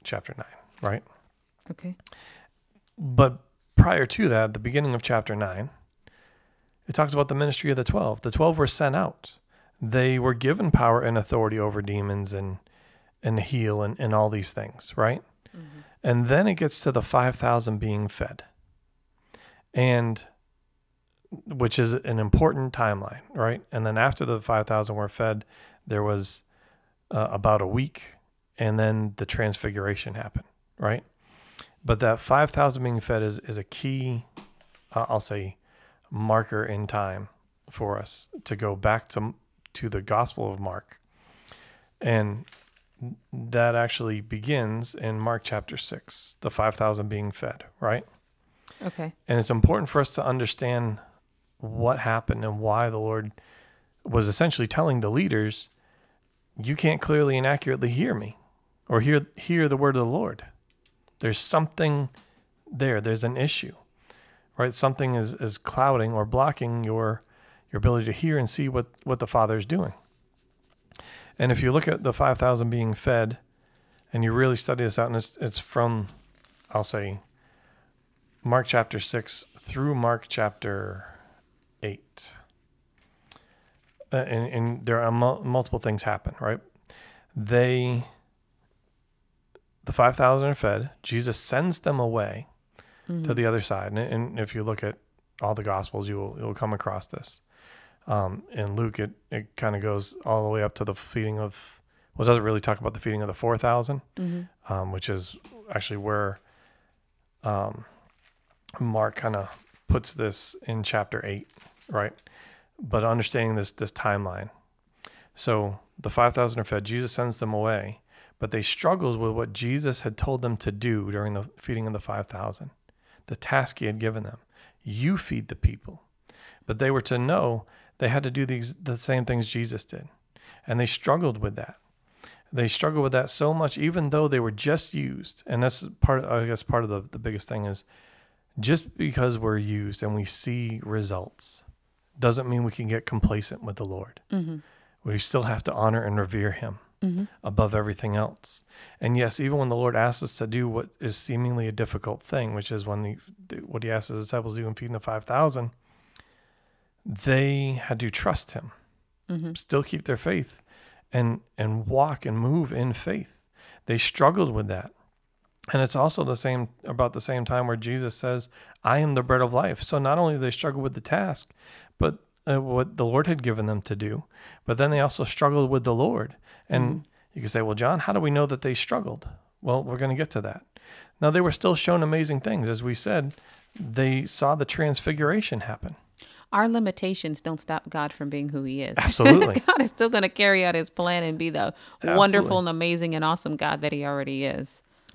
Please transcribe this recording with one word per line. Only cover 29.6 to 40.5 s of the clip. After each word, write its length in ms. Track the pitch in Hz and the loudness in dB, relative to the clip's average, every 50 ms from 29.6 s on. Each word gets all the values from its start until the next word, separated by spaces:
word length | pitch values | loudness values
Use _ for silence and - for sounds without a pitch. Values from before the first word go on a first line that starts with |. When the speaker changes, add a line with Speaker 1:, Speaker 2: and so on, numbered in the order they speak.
| - 110 101 101 98 101 101 - - 117 101 | -4 -4 -4 -2 -2 -2 -4 -4 -6 -8 -8
Speaker 1:
happened, 320 | 110 113 110 - - - _ _ _ _ _ _ | -10 -10 -8 -8 -8 -10 _ _ _ _ _ _
right? 260 | - - 104 110 127 - _ _ _ _ _ _ - - - - - - - _ _ - | -2 0 0 0 -2 -4 _ _ _ _ _ _ -20 -20 -20 -20 -20 -20 -20 _ _ 0
But 160 | 123 117 107 | 0 2 4
that 200 | 123 113 113 113 | 4 2 2 2
five 320 | - - 131 139 151 147 | 2 4 4 4 4 4
thousand 320 | - 143 143 143 127 131 123 | 4 4 4 4 4 0 -2
being 160 | 123 120 113 | 0 -2 -2
fed 240 | - - 120 110 107 | 0 0 0 0 0
is, 160 | 107 104 - | 0 -2 -6
is 180 | - - 107 | -8 -8 -8
a 60 | 104 95 | -8 -8
key, 640 | - - - - 135 135 135 127 127 120 117 117 - _ - - - _ _ _ _ _ _ _ _ - | -10 -12 -8 -6 -4 -4 -4 -4 -4 -4 -6 -6 -10 _ -20 -20 -20 _ _ _ _ _ _ _ _ -4
uh, 120 | 117 117 - | -4 -2 0
I'll 100 | 113 107 | 0 -2
say, 380 | - - 104 104 95 95 95 - _ _ _ _ _ _ _ _ _ _ | 0 -2 -6 -6 -6 -8 -10 -12 _ _ _ _ _ _ _ _ _ _
marker 540 | - 107 107 110 110 110 110 - 110 107 107 | -6 -4 0 2 2 2 2 0 -2 -4 -2
in 220 | - 104 101 107 | -2 -4 -6 -6
time 420 | 101 - 104 101 95 92 98 101 - _ _ _ _ _ _ _ - | -4 -4 -4 -4 -4 -6 -8 -12 -14 _ _ _ _ _ _ _ -20
for 280 | - - 110 101 101 | -10 -6 -4 -4 -4
us 320 | 104 104 - - - - - - 285 - | -6 -6 -8 -10 -12 -12 -14 -16 -16 -8
to 120 | - 113 | -8 -6
go 200 | 101 110 104 98 | -4 -4 -4 -4
back 320 | 98 98 107 110 113 - - | 0 2 2 2 2 -2 -6
to, 240 | - 107 107 113 - - _ _ _ _ _ - _ | -6 -6 -6 -6 -8 -12 _ _ _ _ _ -18 _
to 160 | - - 110 | -10 -8 -6
the 120 | 104 98 | -6 -6
Gospel 520 | 95 - 107 107 120 - - - 113 104 | -2 0 0 0 0 0 -4 -6 -6 -6